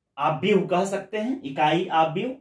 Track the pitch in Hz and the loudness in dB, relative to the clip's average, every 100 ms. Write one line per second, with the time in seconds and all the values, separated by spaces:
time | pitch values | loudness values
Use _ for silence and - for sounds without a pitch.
0 | _ - 151 151 190 196 156 175 196 196 | _ -4 -2 0 2 2 2 0 0 -4
1 | - 214 226 - 139 143 156 165 190 160 | -6 -6 -4 -6 -6 0 2 2 2 2
2 | 160 156 240 262 | 2 0 -6 -8